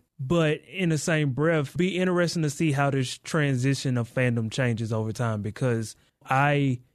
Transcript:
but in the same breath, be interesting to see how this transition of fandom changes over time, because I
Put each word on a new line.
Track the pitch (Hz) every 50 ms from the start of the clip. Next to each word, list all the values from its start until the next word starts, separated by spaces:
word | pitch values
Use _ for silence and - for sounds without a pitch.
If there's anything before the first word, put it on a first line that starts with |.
| _ _ _ -
but | 131 131 175 170 160 151 156 - - -
in | 185 190 180 165
the | 156
same | 143 - 170 160 156 151 139
breath, | 120 139 151 165 170 156 139 - -
be | - 180 190 180
interesting | 180 185 185 180 175 175 160 - 175 156
to | 147
see | - - 165 156 135
how | 143 143 139
this | 135 135 127 - - -
transition | - - - 160 147 139 135 120 127 139 139 131 - 139 123
of | 120 113 - -
fandom | 131 127 123 117 117 110 110
changes | - 143 131 120 117 107 117 107
over | 117 110 110 110 104
time, | - 120 113 110 104
because | 95 104 - - 135 123 117 113 110 - - _ _ _ _ _ - -
I | 131 135 143 143 143 143 139 135 123 120 - _